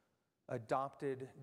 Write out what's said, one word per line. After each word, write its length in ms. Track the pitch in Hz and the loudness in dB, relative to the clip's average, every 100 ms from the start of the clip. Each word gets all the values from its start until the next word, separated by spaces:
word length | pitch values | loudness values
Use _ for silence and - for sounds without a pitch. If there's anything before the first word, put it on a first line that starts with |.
| _ _ _ _ - | _ _ _ _ -6
adopted 800 | 127 110 135 139 - 143 127 127 147 | -4 2 2 2 0 -2 0 -4 -10